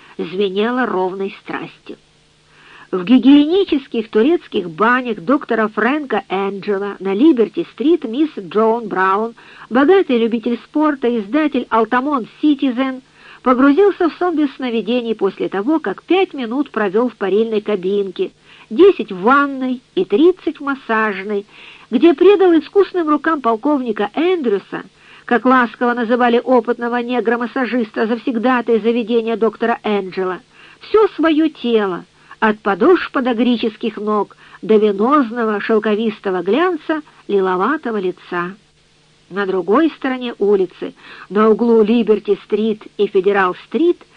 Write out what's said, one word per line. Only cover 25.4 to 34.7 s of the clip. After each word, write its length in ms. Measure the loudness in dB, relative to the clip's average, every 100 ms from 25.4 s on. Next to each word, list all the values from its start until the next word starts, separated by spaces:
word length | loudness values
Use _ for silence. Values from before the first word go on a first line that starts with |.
ласково 500 | 2 2 2 -2 -2
называли 460 | -2 -2 0 2 2
опытного 600 | 2 2 2 -4 -4 -4
негра-массажиста 1080 | -4 -2 -2 -2 -4 -4 -4 -2 -4 -4 -4
завсегдатай 720 | -2 -4 -2 0 0 0 0
заведения 560 | 0 -2 -2 -2 -2 -2
доктора 440 | -2 -2 -4 -2
Энджела, 560 | -2 -4 -4 -6 -6 -6 -14 -20 -20 -20
все 280 | -2 2 2 2
свое 340 | 0 2 0
тело, 560 | -2 -2 0 0 -6 -12 _ -20 -2
от 200 | -2 0
подошв 520 | -4 2 4 2 0
подагрических 840 | -4 -2 0 0 0 -2 -4 -8 -6
ног 400 | -4 -2 -4 -10 -20 -10
до 160 | 2